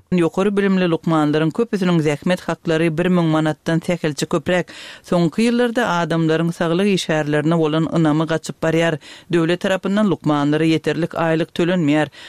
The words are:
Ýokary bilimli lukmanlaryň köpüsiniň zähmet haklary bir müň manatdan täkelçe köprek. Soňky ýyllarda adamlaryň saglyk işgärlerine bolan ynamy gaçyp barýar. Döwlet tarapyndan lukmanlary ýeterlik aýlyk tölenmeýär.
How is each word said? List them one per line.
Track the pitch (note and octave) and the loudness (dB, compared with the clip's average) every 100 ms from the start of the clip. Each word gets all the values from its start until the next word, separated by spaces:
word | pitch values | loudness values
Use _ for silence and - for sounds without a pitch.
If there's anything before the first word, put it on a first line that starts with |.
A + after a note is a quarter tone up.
| - | -2
Ýokary | F3+ E3 - G3 G3+ | 0 0 0 -2 0
bilimli | G3 F#3+ F3+ | 0 2 0
lukmanlaryň | E3 - D#3+ D3+ D3+ D#3+ | 0 0 0 2 2 0
köpüsiniň | F3+ A#3 G3+ F3+ E3+ D3+ | -2 -2 -2 0 2 0
zähmet | C#3+ F3+ F3+ | -2 -2 -2
haklary | - E3 E3+ D#3+ E3+ D#3 | -4 -6 -2 0 0 0
bir | F3+ | 0
müň | F3+ E3 D#3 | 2 2 0
manatdan | D#3 D3+ - D#3+ | 0 -2 -2 -2
täkelçe | - E3+ D#3+ C#3+ D#3 | -2 -2 -2 -4 -2
köprek. | E3+ D#3 F3+ - - - - | -2 0 -2 -2 -10 -20 -14
Soňky | - F3+ E3+ - A#3 | -2 0 0 2 0
ýyllarda | A#3+ A#3+ A#3 G#3+ F3 | 2 0 0 0 0
adamlaryň | E3 E3 D#3+ D#3+ E3+ | 0 0 2 0 0
saglyk | - E3+ E3+ G#3 F3+ | -2 0 0 2 0
işgärlerine | - D#3 D3 D3 D3 E3+ | 0 -2 0 0 2 2
bolan | D#3 D#3 D#3+ E3+ | 2 0 0 2
ynamy | D#3 D3+ | 2 2
gaçyp | D#3+ D#3+ - - | 0 -4 -6 -4
barýar. | D#3+ D#3+ E3 D3+ - - - | -2 0 0 -2 -8 -18 -4
Döwlet | F3 D#3+ F3 | 0 0 0
tarapyndan | G3 F#3+ F#3+ G3+ G#3+ | -2 -2 -2 0 0
lukmanlary | D#3 D3+ D3 C#3+ D3+ D#3+ | 0 0 0 2 2 2
ýeterlik | D#3 D#3 D3+ E3 - | 0 0 -2 -4 -2
aýlyk | E3 D#3+ E3+ - | 0 0 -2 -2
tölenmeýär. | E3+ F#3 D3 D3+ D3 - | 0 2 2 2 0 -6